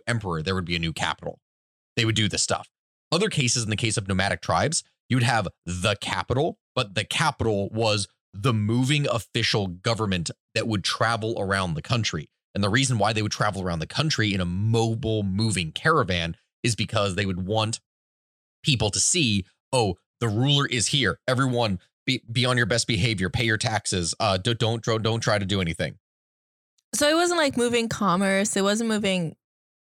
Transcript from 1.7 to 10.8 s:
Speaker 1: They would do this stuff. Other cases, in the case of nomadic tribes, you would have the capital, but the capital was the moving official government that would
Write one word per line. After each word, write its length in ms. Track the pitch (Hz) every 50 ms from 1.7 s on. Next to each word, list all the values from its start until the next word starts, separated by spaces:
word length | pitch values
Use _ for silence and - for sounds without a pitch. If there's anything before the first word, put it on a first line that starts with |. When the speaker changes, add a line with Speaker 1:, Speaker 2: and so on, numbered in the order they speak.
| _ _ _ _ _
Speaker 1:
They 100 | - 113
would 100 | 110 110
do 120 | 110 110 98
this 140 | - - -
stuff. 260 | - - 78 95 - _ _ _ _ _ _ _ _
Other 180 | - 175 214 208
cases, 340 | - 151 131 120 - 127 113
in 60 | 101
the 60 | 107
case 200 | 101 - 110 107
of 100 | - 101
nomadic 340 | 95 98 92 95 98 92 87
tribes, 420 | - - 85 82 101 - - - - _ _ _ _ _
you 60 | 117
would 60 | 127 120
have 240 | 120 123 113 104 85 - _ _
the 300 | 85 87 90 90 110 101 -
capital, 580 | - - - 95 90 - 117 127 151 180 233 _ _ _ _
but 180 | 127 127 101 95
the 100 | - 101
capital 640 | - - - 170 156 - - - 113 107 98 98 -
was 380 | - 110 113 110 104 107 98 - _ _ _ _ -
the 200 | 98 101 135 117
moving 540 | 110 104 104 113 123 131 127 151 147 143
official 600 | - 113 120 - - _ 117 110 - - 113 101
government 640 | 92 87 90 - 117 113 95 110 101 95 90 80 - - - _ _ _
that 140 | 113 107
would 160 | 113 107 101